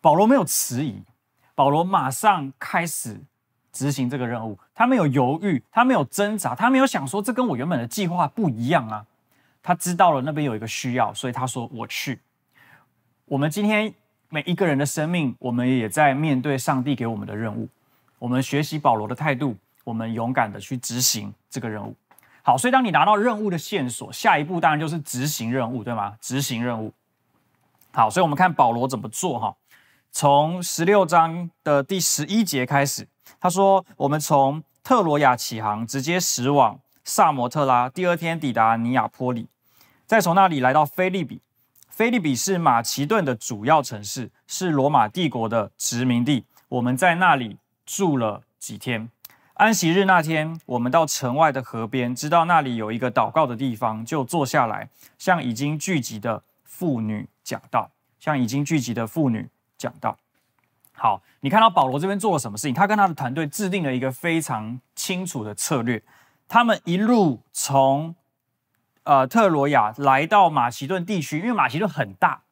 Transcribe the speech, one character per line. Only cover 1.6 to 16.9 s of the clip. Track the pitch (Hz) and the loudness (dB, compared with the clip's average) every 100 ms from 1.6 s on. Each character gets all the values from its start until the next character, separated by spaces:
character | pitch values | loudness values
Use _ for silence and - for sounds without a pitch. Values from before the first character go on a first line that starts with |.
| 139 | 2
罗 | 147 | 2
马 | 180 190 135 | 2 0 0
上 | 131 214 185 135 - | 0 2 2 -2 -10
开 | - 180 170 | -4 -4 -2
始 | - 127 101 147 _ _ _ _ | -6 -10 -12 -16 _ _ _ _
执 | - 135 | -6 -4
行 | 139 123 | -2 -4
这 | 139 | -4
个 | 123 | -4
任 | 120 110 | -6 -8
务， | 101 _ | -12 _
他 | - 240 | 0 2
没 | 254 | 4
有 | 156 | 2
犹 | 135 127 160 | 2 2 0
豫， | 202 143 _ | -2 -2 _
他 | - | 2
没 | 254 | 4
有 | 233 | 2
挣 | 131 - 202 214 | 0 -2 -2 -2
扎， | - | -4
他 | 185 226 | 0 2
没 | 262 | 4
有 | 269 | 2
想 | 190 170 | 0 -4
说 | 196 | -6
：“这 | 202 | -4
跟 | 247 254 | -2 -2
我 | 127 | -2
原 | 147 | -2
本 | 156 | -4
的 | 120 | -4
计 | - 185 | -4 -4
划 | 175 147 | -2 -4
不 | - 196 | -2 -2
一 | 110 120 | -2 0
样 | 165 113 | 0 0
啊。” | 107 107 _ _ _ _ _ | -10 -14 _ _ _ _ _
他 | - | -2
知 | 180 180 | -2 -2
道 | 175 185 | 0 2
了 | 143 | 2
那 | 131 | -2
边 | 151 147 | -4 -4
有 | |
一 | 110 | -4
个 | 113 | -8
需 | - 131 | -8 -4
要， | 123 110 | -2 -2
所 | 104 131 | -4 -8
以 | |
他 | 120 | -6
说 | 131 127 117 | -6 -6 -10
：“我 | 120 113 | -12 -10
去。” | - - 117 _ _ _ _ _ _ _ _ _ _ _ | -10 -8 -10 _ _ _ _ _ _ _ _ _ _ _
我 | 147 | -2
们 | 180 | -2
今 | 170 | 0
天 | 208 214 214 - _ _ _ | 0 0 0 -8 _ _ _
每 | 156 147 | -8 -4
一 | |
个 | 175 | 0
人 | 185 139 | 2 2
的 | 143 | 0
生 | - 156 | -2 -2
命， | 175 143 - | 0 -2 -4
我 | 127 | -4
们 | 120 123 | 0 2
也 | 127 110 | 0 0
在 | 151 151 | 2 2
面 | 135 160 131 | 4 0 0
对 | 147 135 | 0 -2
上 | - 135 | 0 -2
帝 | 127 | 0